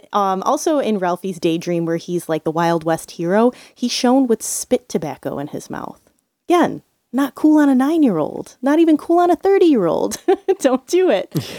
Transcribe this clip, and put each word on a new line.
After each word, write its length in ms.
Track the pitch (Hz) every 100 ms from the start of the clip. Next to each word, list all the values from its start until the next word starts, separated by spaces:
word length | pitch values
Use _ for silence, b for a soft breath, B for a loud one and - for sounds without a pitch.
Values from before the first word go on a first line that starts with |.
| -
um, 320 | 208 196 190
also 360 | - 294 - 302
in 180 | 220 208
Ralphie's 420 | 175 175 190 175
daydream 460 | 170 165 175 175 165
where 100 | 170
he's, 320 | - 175 -
like, 160 | 160
the 80 | 165
Wild 320 | 156 170 170
West 280 | 156 160 -
hero, 420 | - 170 202 240 247 B
he's 200 | B 240
shown 340 | - 247 262 262
with 140 | 220
spit 480 | - - - 247 -
tobacco 500 | 202 156 131 139 143
in 80 | 143
his 220 | - -
mouth. 320 | - - - _ _ _ _ -
Again, 320 | 349 262 127 _ _ _
not 220 | 240 277 -
cool 220 | 311 311
on 120 | 285
a 60 | 262
nine-year-old. 840 | 269 330 277 165 151 - - -
Not 180 | 254 311
even 180 | 330 302
cool 220 | - 339
on 120 | 349
a 60 | 330
thirty-year-old. 800 | 381 392 359 262 170 160 202 - - 392
<laughs> 200 | - 370
Don't 260 | 269 254 -
do 220 | 349 370
it. 220 | 202 - 160 B